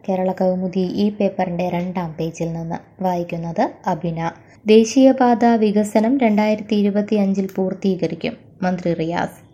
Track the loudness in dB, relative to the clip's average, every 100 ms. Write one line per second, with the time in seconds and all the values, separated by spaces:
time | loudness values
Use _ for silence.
0 | -4 -2 -2 0 -2 0 -2 -2 -2 0
1 | -2 0 -4 -2 -4 -2 -2 -2 -4 -6
2 | -8 -6 -8 -6 -6 -6 -8 -10 -12 -6
3 | -4 -2 -4 -8 -6 -2 -4 -2 -6 -4
4 | -4 -4 -6 -8 -20 -12 4 6 6 6
5 | 6 6 4 4 4 4 2 2 2 2
6 | 2 2 2 2 2 0 0 0 2 0
7 | 0 0 2 0 -2 -2 -4 0 -2 0
8 | -2 -4 -8 -8 -18 -6 -4 -2 -2 -2
9 | -2 -4 -4 -8 -20